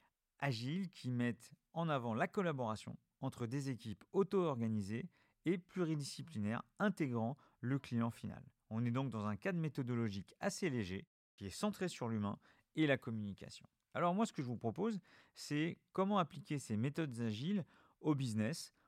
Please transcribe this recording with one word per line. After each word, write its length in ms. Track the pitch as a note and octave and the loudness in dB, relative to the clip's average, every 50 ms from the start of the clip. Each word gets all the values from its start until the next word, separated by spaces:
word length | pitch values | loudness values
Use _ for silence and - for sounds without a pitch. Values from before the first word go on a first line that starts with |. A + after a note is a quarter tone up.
| _ _ _ _ _ _ _ - | _ _ _ _ _ _ _ -2
agiles 520 | C#3 C#3+ B2 G#2+ A#2+ C3 D#3 F#3+ G3 E3+ | 0 0 0 0 -2 -2 -2 -2 -4 -6
qui 200 | - - - B2+ | -8 -8 -6 -4
mettent 420 | B2 B2 A#2+ A#2+ A2+ - - - - _ _ _ | 0 0 0 0 0 -2 -8 -20 -20 _ _ _
en 160 | - E3 E3+ D#3+ | -6 -4 -2 0
avant 260 | D3 C3 A#2+ A#2+ G#2+ | 0 0 0 0 0
la 120 | A#2 F3 | 0 0
collaboration 720 | F#3 - A3 F#3 E3+ D3 C3 B2 G#2+ A2 - - A#2+ - - _ _ _ - | 0 0 0 0 0 0 0 0 -2 -2 -4 -6 -10 -14 -14 _ _ _ -6
entre 260 | C3+ C3 - - A#2+ | -6 -6 -2 -2 -4
des 240 | A2 B2+ C#3+ C3+ C3+ | -2 -2 -2 -2 -2
équipes 340 | B2+ G#2+ - A2+ G2 - - _ | -4 -4 -6 -8 -8 -8 -8 _
auto-organisées 960 | - F3+ G3 F#3 G3+ F#3+ F3 D#3+ C3+ A#2+ A2+ A2+ A2 G#2+ G2 F#2+ A2 A#2 - - _ _ _ _ _ _ - | 2 2 2 4 4 2 2 2 2 2 2 2 2 0 0 0 -2 -4 -6 -8 _ _ _ _ _ _ 0
et 100 | D#3 F#3+ | 2 2
pluridisciplinaires 1080 | F#3 - - - F#3 F3 D#3+ D#3+ D3 C#3 - - - - - - A2 G2+ G#2 A2+ - - _ _ - | 0 0 -6 -2 0 0 2 2 0 -2 -4 -6 -8 -10 -6 -4 -2 0 0 0 -2 -4 _ _ 0
intégrant 600 | G3 G#3 F3+ - D#3+ C3 A#2+ A#2 A2 A#2 D3 - - - _ - | 2 2 2 2 0 2 2 2 0 0 -2 -6 -12 -20 _ -6
le 180 | A#2+ A#2+ C#3 C3+ | -2 0 0 0
client 320 | - - B2 A#2 A#2 A#2 | 0 0 2 2 2 2
final. 340 | A#2 - - - - A#2 - - _ _ _ - | 0 -4 -6 -8 -8 -8 -14 -20 _ _ _ -4
On 160 | A2 A2+ B2 | -2 0 2
est 60 | A#2+ | 2
donc 180 | A#2 C3 C#3 C3 | 2 2 2 0
dans 160 | A2 A2 G#2 | 0 0 0
un 120 | G#2 G#2 | 0 -2
cadre 240 | F#2+ - F#3+ F3+ E3+ | 0 0 0 0 2
méthodologique 760 | D#3+ D3+ A#2+ - C3 A#2+ B2 A#2+ A#2 A2 G2 G2+ F2+ - - - | 0 0 0 -2 0 0 2 2 2 2 0 -2 -6 -8 -8 -4
assez 280 | - G3+ - - - D#3+ | -2 -2 -2 0 0 0
léger 380 | B2+ A#2+ G2+ F2 F#2 G2 - _ _ _ _ _ _ | 2 0 0 0 -2 -6 -6 _ _ _ _ _ _
qui 100 | - G2+ | -8 -8
est 40 | F#2+ | -6
centré 380 | - - - G#3+ G3+ - F#3+ F3 | -4 -2 -2 -2 0 0 -2 -4
sur 200 | - - B2+ A2+ | -2 -2 -2 0
l'humain 300 | A2+ G#2+ G#2 G2+ G2+ - _ - - _ _ _ - | 0 0 0 0 -2 -4 _ -20 -20 _ _ _ 0
et 120 | D#3 D#3 | 2 4
la 120 | C#3+ C3+ A#2+ | 6 4 4
communication. 680 | - C3 A2+ A2 G#2 G2+ F#2 - - - - - - - _ _ _ _ - | 2 -4 -4 -4 -4 -4 -6 -8 -10 -14 -14 -16 -20 -20 _ _ _ _ -2
Alors 200 | B2+ E3+ F3 F3+ | 0 2 2 4
moi, 120 | G3+ A3+ | 2 0
ce 60 | - | 0
que 100 | - - | 0 -4
je 60 | C3+ A#2+ | -4 -2
vous 100 | A#2+ - | -2 -2
propose, 420 | - A2+ G2+ - G3 A#3 A3 F3+ - - - - - _ | -2 -2 0 0 0 0 0 -2 -6 -10 -20 -20 -20 _
c'est 460 | - - - - D3 D3+ D#3 E3+ - - _ _ | -18 -14 -6 -2 0 0 0 0 -2 -6 _ _
comment 260 | - F#3+ G3 G3 G#3 G3 | 0 0 2 4 4 2
appliquer 400 | E3+ - - D3 - - D3+ C3+ | 2 0 -2 -10 -6 -4 -4 -4
ces 180 | - - A2 | -2 0 0
méthodes 440 | G#2 A#2 D3 D3 - D#3+ C#3+ A#2 A2+ | 2 2 0 0 0 -2 -2 -2 -2
agiles 440 | A#2+ A2+ G#2+ G#2 C3+ F3 G#3 G3 D3 _ - - - - _ - | 0 0 0 0 -2 0 0 0 -2 _ -12 -20 -20 -20 _ -2
au 140 | - D3+ D#3 | 2 2 2
business, 600 | C3+ C3+ A#2+ G#2+ A2 G#2+ A2+ E3 - - - _ _ _ | 4 2 2 2 2 2 2 0 -4 -8 -12 _ _ _